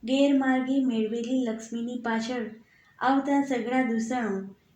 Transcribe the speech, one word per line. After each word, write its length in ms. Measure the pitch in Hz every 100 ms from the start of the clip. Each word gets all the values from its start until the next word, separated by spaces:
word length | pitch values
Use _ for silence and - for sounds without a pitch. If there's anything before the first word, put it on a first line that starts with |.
ગેરમાર્ગે 800 | 226 269 285 277 262 262 254 269 254
મેળવેલી 600 | 226 214 233 226 254 240
લક્ષ્મીની 560 | 220 - 233 233 247 233
પાછળ 440 | 220 226 254 214 - _ _ _ _
આવતા 440 | 247 277 277 277
સઘળા 400 | 269 254 220 254
દૂષણો 720 | 254 226 226 254 220 190 190 - _